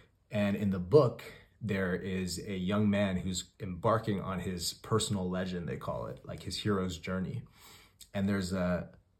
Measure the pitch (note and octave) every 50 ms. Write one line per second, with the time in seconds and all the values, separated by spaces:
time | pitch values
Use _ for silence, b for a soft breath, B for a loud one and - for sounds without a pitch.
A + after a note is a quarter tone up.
0 | B B B _ _ _ - G#2 G#2 G2+ G2+ - G#2 G2 F#2+ F2+ F2+ F2+ C3 D#3
1 | C3+ A2+ - - - - B B B B _ - A#2+ G#2 G#2 F#2+ F#2+ F2+ F#2 E2+
2 | F2+ F#2+ F#2 F#2+ F#2 F2 E2 E2+ - G#2+ G2 F#2 F2+ F#2 G#2 G#2+ G#2+ G2+ G2+ G2+
3 | G#2 F#2+ F2+ F2+ F2 F#2+ F2+ - - - _ - G#2 F#2 F2 E2+ E2+ A2 A2 A2
4 | - A2 G2+ F2+ E2 F#2 F#2+ F2+ F2 F#2+ F#2 F2 E2+ - - - - - A2+ G#2+
5 | - - G#2+ F#2+ F2+ F2+ F2+ F2+ F#2 F#2 F2+ F2 E2 C#2 B1+ - - - C#2+ A#1+
6 | A1+ A1 C2 - - - - - - G2+ - - - G#2+ G2+ F#2+ F#2 F2+ E2+ -
7 | - G2 F#2 F#2+ F2+ - - A#2+ - B B B B B B B B B B B
8 | - - - G2+ G2 G2+ G2+ G2 F#2 F2 F#2+ F#2 F2+ F2+ F2+ E2+ - - - -
9 | _ _ _